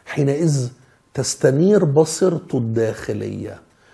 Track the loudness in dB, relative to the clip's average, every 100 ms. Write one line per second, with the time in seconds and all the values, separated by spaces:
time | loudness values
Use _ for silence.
0 | -10 -2 0 0 0 0 -2 -10 _ _
1 | _ -6 -6 0 2 4 4 4 4 4
2 | 2 2 0 0 -2 -4 -2 0 -2 -4
3 | -8 -6 -6 -8 -10 -14 _ _ _